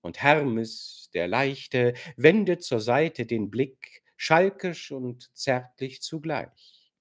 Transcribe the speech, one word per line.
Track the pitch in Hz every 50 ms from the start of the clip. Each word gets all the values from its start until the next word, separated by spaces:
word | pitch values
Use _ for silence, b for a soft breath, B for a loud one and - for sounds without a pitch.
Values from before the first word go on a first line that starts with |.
und | - 87 - - 131
Hermes, | 143 151 156 147 135 113 113 113 110 - - - - - - - _ -
der | 87 85
Leichte, | 90 104 123 139 139 139 135 - - - 127 123 120 120 B B 165 B
wendet | - 120 156 196 220 202 180 175 170 -
zur | - 135 113
Seite | 104 120 120 139 160 165 - - 117
den | - 120 110 104 101
Blick, | 101 117 135 131 - _ - - - - _ _ _
schalkisch | - - - 160 165 185 196 196 - - 180 165 - - -
und | 147 135 127 123 123 123 - _ _
zärtlich | - - 139 127 127 127 - _ _ 131 131 131 -
zugleich. | - - 160 160 147 160 151 117 - - _ _ _ - _ _ _ _ _ _